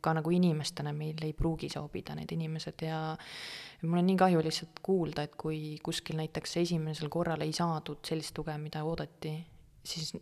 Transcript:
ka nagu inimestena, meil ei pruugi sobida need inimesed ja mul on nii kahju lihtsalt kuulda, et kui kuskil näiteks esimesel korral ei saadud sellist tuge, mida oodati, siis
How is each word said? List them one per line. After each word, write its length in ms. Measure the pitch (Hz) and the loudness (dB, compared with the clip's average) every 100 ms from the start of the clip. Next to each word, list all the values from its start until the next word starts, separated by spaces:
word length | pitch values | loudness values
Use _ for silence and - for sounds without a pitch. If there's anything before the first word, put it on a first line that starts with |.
| 165 | 2
ka 60 | |
nagu 160 | 160 156 | 2 4
inimestena, 600 | 180 180 156 147 - 147 | 6 6 4 -2 -4 -4
meil 240 | 147 151 156 156 | -4 -4 -4 -4
ei 60 | |
pruugi 320 | 151 165 156 143 | 0 0 0 -4
sobida 400 | 147 147 - - | -6 -6 -8 -8
need 160 | 151 156 | -8 -4
inimesed 540 | 165 160 156 - - 160 | -4 -2 -4 -6 -6 -4
ja 300 | 160 156 156 - - - - - - | -2 -4 -6 -10 -12 -12 -12 -14 -6
mul 160 | 160 175 | 2 6
on 80 | 180 | 6
nii 120 | 185 | 8
kahju 240 | 190 170 160 | 8 8 4
lihtsalt 380 | - 165 - - | -2 -6 -8 2
kuulda, 380 | 190 156 147 147 | 2 2 -2 -4
et 80 | - | -4
kui 440 | 160 156 151 151 | -4 -2 -4 -6
kuskil 380 | - 165 - 160 | -4 -4 -2 -2
näiteks 400 | 156 - - 170 | -2 -4 -2 0
esimesel 480 | 170 170 156 151 147 | 2 2 0 -4 -2
korral 320 | 165 170 151 | 0 0 0
ei 140 | 156 156 | -2 2
saadud 460 | 170 160 - 147 - | 0 0 -4 -10 -2
sellist 300 | 160 170 - | -2 -2 -6
tuge, 160 | 156 151 | -6 -4
mida 220 | 151 156 156 | -6 -4 -2
oodati, 480 | 165 151 - 160 156 170 - - - | -2 -6 -8 -6 -6 -10 -18 -20 -16
siis 300 | - 165 156 - | -10 -8 -6 -8